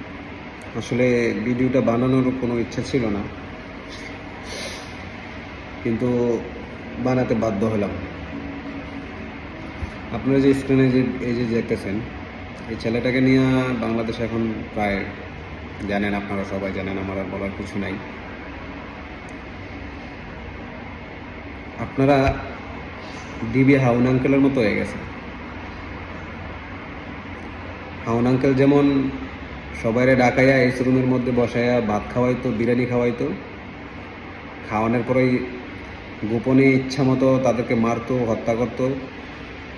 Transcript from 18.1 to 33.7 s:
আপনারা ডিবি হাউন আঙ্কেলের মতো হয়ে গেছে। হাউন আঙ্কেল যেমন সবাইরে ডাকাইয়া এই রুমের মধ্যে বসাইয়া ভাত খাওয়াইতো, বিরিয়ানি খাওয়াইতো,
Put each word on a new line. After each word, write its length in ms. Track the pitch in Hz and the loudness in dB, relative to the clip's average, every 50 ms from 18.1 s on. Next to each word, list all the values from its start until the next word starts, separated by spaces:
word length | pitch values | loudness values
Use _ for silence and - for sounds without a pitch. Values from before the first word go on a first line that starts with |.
| - - - - - - - - - - - - - - - - - - - - - - - - - - - - - - - - - - - - - - - - - - - - - - - - - - - - - - - - - - - - - - - - - - - - - - - - - - | -12 -12 -12 -12 -12 -12 -12 -12 -12 -12 -12 -12 -12 -12 -12 -12 -12 -12 -12 -12 -12 -12 -12 -12 -12 -12 -12 -12 -12 -12 -12 -12 -12 -12 -12 -12 -12 -12 -12 -12 -12 -12 -12 -12 -12 -12 -12 -12 -12 -12 -12 -12 -12 -12 -12 -12 -12 -12 -12 -12 -12 -14 -12 -12 -12 -12 -12 -12 -12 -12 -12 -12 -8 -8
আপনারা 540 | 120 - - - 135 139 143 139 139 135 131 - - - - - - - - - - - - - - - - - - - - - 113 113 113 | -8 -4 2 4 6 6 6 6 6 4 2 0 -4 -8 -10 -10 -10 -12 -12 -12 -12 -12 -12 -12 -12 -12 -12 -12 -12 -12 -8 -6 -6 0 2
ডিবি 220 | 131 135 131 139 | 4 6 8 8
হাউন 320 | 131 131 120 117 123 123 127 | 8 6 4 6 6 4 4
আঙ্কেলের 320 | 131 131 127 143 135 139 | 4 4 4 4 4 6
মতো 220 | 139 135 127 131 | 6 4 4 4
হয়ে 140 | 110 101 101 | 2 2 2
গেছে। 220 | 101 101 - - - - - - - - - - - - - - - - - - - - - - - - - - - - - - - - - - - - - - - - - - - - - 92 - - - - - - - - - - - - - - - - - - | 0 -2 -2 -4 -8 -10 -10 -12 -12 -12 -12 -12 -12 -12 -12 -12 -12 -12 -12 -12 -12 -12 -10 -10 -12 -12 -12 -12 -12 -12 -12 -12 -10 -10 -10 -12 -12 -12 -12 -12 -12 -12 -12 -12 -12 -12 -12 -12 -12 -12 -12 -12 -12 -12 -12 -12 -12 -12 -12 -12 -12 -12 -12 -12 -8 -2
হাউন 220 | 120 117 120 123 123 | 0 2 4 4 4
আঙ্কেল 260 | 131 127 131 139 135 | 4 6 6 4 6
যেমন 560 | 131 139 139 143 143 143 143 139 135 135 135 - - - - - - - - - - - - - - - | 8 8 8 8 8 8 6 6 4 2 0 -2 -4 -8 -8 -10 -12 -12 -12 -12 -12 -12 -12 -10 -2 0
সবাইরে 320 | 113 110 123 127 131 131 | 2 4 4 6 6 6
ডাকাইয়া 420 | 123 123 120 - 131 131 135 135 131 | 8 6 6 6 6 6 8 8 8
এই 140 | 123 123 - - | 6 4 4 2
রুমের 260 | 123 131 127 131 127 | 2 4 4 4 4
মধ্যে 260 | 127 127 123 120 127 | 4 2 2 2 2
বসাইয়া 500 | 123 120 120 110 - 120 120 120 123 120 | 4 4 2 2 2 2 2 4 4 4
ভাত 200 | 110 107 104 104 98 - - | 4 2 0 0 -2 0 0
খাওয়াইতো, 380 | 123 123 123 127 113 - 127 | 2 4 4 2 2 0 0
বিরিয়ানি 340 | 110 107 117 120 123 123 123 | 0 2 2 2 4 2 2
খাওয়াইতো, 420 | 117 120 120 120 120 110 - 139 151 190 - - - - - - - | 2 2 2 2 2 2 0 -2 -2 -2 -4 -8 -12 -14 -14 -14 -14